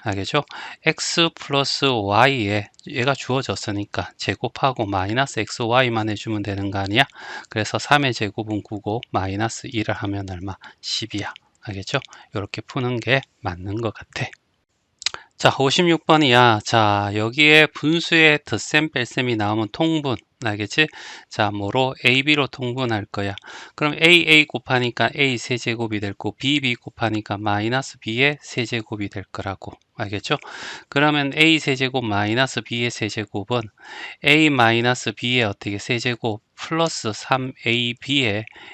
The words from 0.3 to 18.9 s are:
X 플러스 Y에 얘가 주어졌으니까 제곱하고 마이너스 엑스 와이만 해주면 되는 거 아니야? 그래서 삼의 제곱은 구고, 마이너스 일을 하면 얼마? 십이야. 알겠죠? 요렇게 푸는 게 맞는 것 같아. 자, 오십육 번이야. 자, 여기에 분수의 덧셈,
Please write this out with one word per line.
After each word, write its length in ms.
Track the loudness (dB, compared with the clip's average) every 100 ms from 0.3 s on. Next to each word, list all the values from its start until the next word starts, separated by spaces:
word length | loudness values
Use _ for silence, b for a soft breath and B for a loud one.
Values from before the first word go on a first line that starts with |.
| -2 -4 B B B -4
X 440 | -2 -2 0 0 0
플러스 500 | -2 0 0 0 2
Y에 840 | 2 2 4 4 4 0 -2 -4 _ -10
얘가 260 | -2 -2 -2
주어졌으니까 960 | -2 -2 -2 -4 -4 -6 -4 -6 -8 -8
제곱하고 680 | -6 -4 -4 -2 -2 0 -2
마이너스 540 | -2 -2 0 -2 -2
엑스 240 | -6 -4
와이만 460 | 0 2 2 0 -2
해주면 340 | -4 -4 -4
되는 280 | -4 -4 -4
거 80 | -4
아니야? 260 | 0 2 2 B B B B
그래서 300 | -4 -2 -2
삼의 340 | 2 2 2
제곱은 500 | 0 -4 -4 -4 -6
구고, 380 | -6 -8 -4 -6 -2
마이너스 560 | -4 -2 -2 -4 -6 -8
일을 260 | -6 -4 -4
하면 340 | -4 -6 -8
얼마? 260 | -10 -10 -12 B B
십이야. 520 | -8 -8 -6 -8 -8 -12 _ _
알겠죠? 380 | -12 -10 -6 -6 -6 B B -8
요렇게 260 | -8 -10
푸는 380 | -8 -4 -2 -2
게 220 | 0 -2 -2 _
맞는 420 | -8 -8 -6 -4
것 120 | -4
같아. 340 | -6 -12 -8 -8 -10 _ _ _ _ _ _ -10 B B 0
자, 180 | 2 4
오십육 480 | 2 4 4 2 4
번이야. 540 | 4 6 6 6 4
자, 480 | 2 2 4 2 0 0
여기에 520 | -2 4 6 8 6
분수의 680 | 2 0 0 2 4 6 4 0
덧셈, 440 | -6 0 0 0